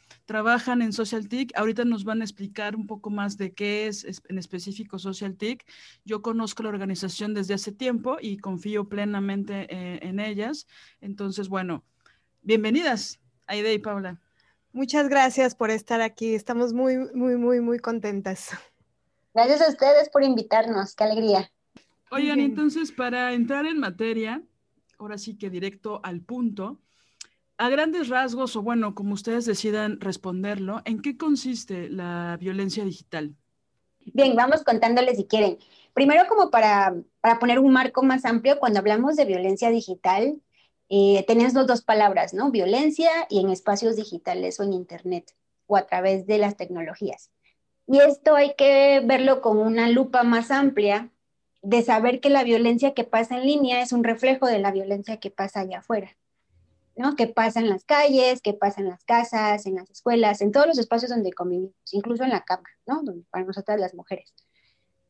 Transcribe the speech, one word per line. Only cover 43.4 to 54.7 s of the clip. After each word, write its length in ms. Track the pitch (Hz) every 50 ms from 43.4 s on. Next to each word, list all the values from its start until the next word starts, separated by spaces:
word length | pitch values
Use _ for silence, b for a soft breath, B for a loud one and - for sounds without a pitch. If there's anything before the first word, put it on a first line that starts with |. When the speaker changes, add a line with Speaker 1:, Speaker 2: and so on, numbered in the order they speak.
| 185 190
Speaker 3:
espacios 440 | 185 - - 214 202 202 233 226 220
digitales 640 | 214 214 - 180 170 - - 185 185 180 180 185 -
o 60 | 202
en 80 | 202
internet 640 | 190 180 180 - 175 170 - 180 180 170 - _ _ _ _ _ _ _ _ -
o 80 | 208
a 100 | 190 180
través 400 | - 180 180 185 190 190 190 185
de 120 | 202 214 214
las 180 | 202 202 202
tecnologías. 720 | - 180 175 180 170 165 156 - - 208 - - - - _ _ _ _ _ _ _ _ _ _ _ _
Y 120 | - 262 277
esto 380 | 285 302 285 285 - 311 302
hay 180 | 285 285 285 285
que 480 | - 277 277 277 277 277 277 277 277 233
verlo 360 | 233 269 254 262 269 262 262
con 180 | - 226 214 214
una 300 | 214 220 226 233 233 233
lupa 340 | 240 254 269 262 254 247
más 300 | 240 240 233 226 233 -
amplia 580 | 269 277 277 269 269 208 208 202 202 214 240 240 _ _ _ _ _ _ _ _ _ _
de 220 | - 196 233 233
saber 380 | 233 247 226 220 226 247 247 247
que 100 | - 285
la 140 | 277 277 247
violencia 500 | 240 233 226 233 233 240 233 277 269 277
que 80 | 247
pasa 340 | 233 - - 226 233 233 254
en 80 | 247 254
línea 380 | 277 294 294 285 254 247 247
es 80 | 247 247
un 120 | 247 240 233
reflejo 420 | 233 226 226 - 254 269 262 269
de 140 | 247 226 202
la 100 | 196 196